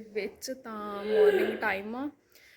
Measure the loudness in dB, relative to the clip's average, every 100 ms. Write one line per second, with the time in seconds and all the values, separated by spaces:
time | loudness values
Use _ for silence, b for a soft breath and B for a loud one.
0 | -4 -6 -6 -8 -10 -10 -10 -10 -8 -6
1 | 0 6 6 6 0 0 -2 -2 -4 -6
2 | -8 -10 b b b